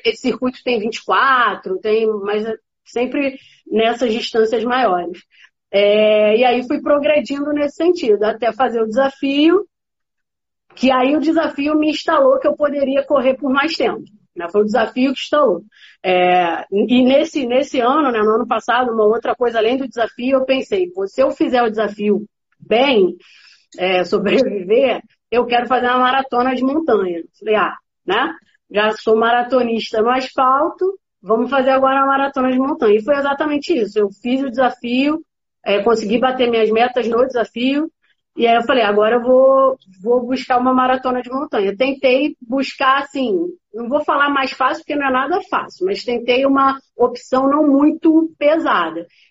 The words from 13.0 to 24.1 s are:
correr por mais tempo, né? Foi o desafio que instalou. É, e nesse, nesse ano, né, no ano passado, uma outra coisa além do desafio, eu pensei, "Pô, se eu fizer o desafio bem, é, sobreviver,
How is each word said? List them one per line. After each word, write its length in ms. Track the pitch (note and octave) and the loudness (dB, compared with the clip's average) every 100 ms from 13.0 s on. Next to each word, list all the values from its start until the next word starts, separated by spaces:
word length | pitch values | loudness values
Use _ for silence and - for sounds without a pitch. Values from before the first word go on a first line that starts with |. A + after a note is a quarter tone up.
correr 320 | C#4 C#4+ B3+ B3+ | 0 0 0 -2
por 160 | C#4+ | -2
mais 240 | C4+ D4+ - | -2 -2 -2
tempo, 280 | A#3 - - _ _ | -4 -4 -12 _ _
né? 140 | E3+ E3+ | -12 -2
Foi 120 | G#3 | 0
o 40 | G#3+ | 0
desafio 480 | A#3 A3 B3 C4+ | 0 -2 0 -2
que 60 | C4 | -2
instalou. 440 | - D4+ C4+ F3 - _ - _ | -2 2 2 0 -8 _ -20 _
É, 600 | F#3 F3+ F3+ F3+ E3+ D#3+ - | -2 2 4 2 2 -4 -4
e 320 | G3 A3 B3 | -2 2 2
nesse, 420 | B3+ C#4 D#4+ D4+ A#3+ | 4 2 0 -4 -2
nesse 340 | B3+ D4 C#4 | -2 0 0
ano, 320 | A#3+ C#4+ C4+ | 0 2 0
né, 80 | A3+ | 0
no 160 | G#3+ A3 | 2 0
ano 120 | A#3+ | 0
passado, 460 | A3+ - A#3+ A#3+ | -4 0 -2 0
uma 120 | A3+ G#3+ | 2 2
outra 300 | A3+ C4 A3 | 2 -2 -2
coisa 220 | A#3+ A3+ | -2 0
além 180 | A3 C4 | 0 -2
do 120 | C4 | -4
desafio, 500 | A#3 G#3+ - B3 C4+ | -4 -6 -4 -2 0
eu 80 | C4 | 0
pensei, 440 | C4 - G3 F3+ | -2 -2 -2 -2
"Pô, 160 | F#3 G3 | -4 -4
se 140 | - | 0
eu 100 | C4+ | 0
fizer 320 | - D4+ A#3+ | 0 0 2
o 60 | A#3 | 0
desafio 560 | G#3+ G3+ G#3 G#3 G#3 G#3+ _ _ _ | -2 -4 -2 0 0 -4 _ _ _
bem, 560 | - A3 C#4 A#3 F3 - _ _ _ _ _ - | -2 2 4 4 2 -2 _ _ _ _ _ -6
é, 260 | F#3 F#3 | -2 0
sobreviver, 1000 | F3+ | 0